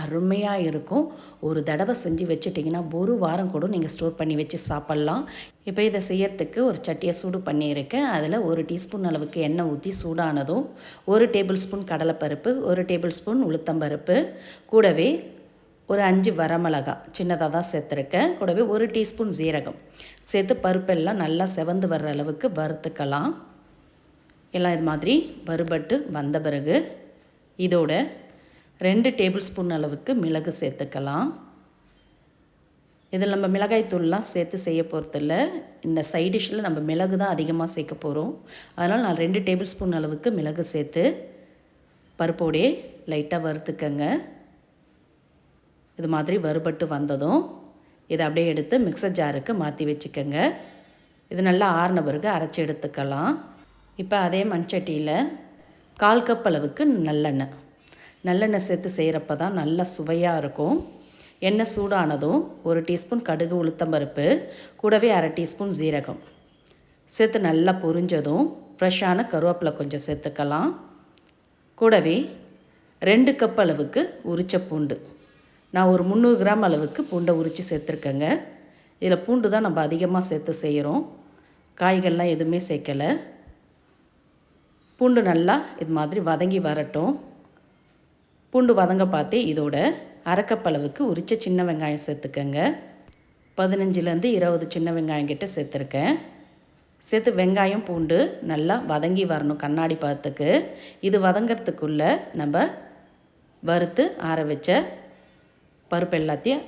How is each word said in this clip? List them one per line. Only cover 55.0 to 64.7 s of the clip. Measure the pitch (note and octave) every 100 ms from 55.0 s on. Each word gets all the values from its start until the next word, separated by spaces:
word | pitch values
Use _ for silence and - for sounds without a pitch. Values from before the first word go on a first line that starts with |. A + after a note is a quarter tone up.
| D3+ E3+ D4+ D#4 - - - - _ -
கால் | G#3 A#3 A#3
கப் | A3+ G#3
அளவுக்கு | D#3 D3 - D4+ A3 D#3
நல்லெண்ணெய். | D3+ D3+ C3+ C3+ - - _ - - - _ F#3
நல்லெண்ணெய் | F3+ A3 G3+ F#3
சேர்த்து | F3 F#3 F#3
செய்யறப்ப | D#3+ D#3 D#3 D3
தான் | F3+ F#3
நல்லா | D3+ E3+ F3+ -
சுவையா | D#3 E3 F3 E3
இருக்கும். | C#3+ C#3+ D#3 D#4+ - - - - - - F#3
எண்ணெய் | G#3+ A3+ G#3
சூடானதும், | G3 G3 D#3 C#3+ D3 C#4 - - E3+
ஒரு | E3 E3
டீஸ்பூன் | F3 - A#3+ A#3
கடுகு, | D#3 E3 F3+
உளுத்தம்பருப்பு, | E3 E3 E3 D#3 C#3 - D#3 C#4+ - - -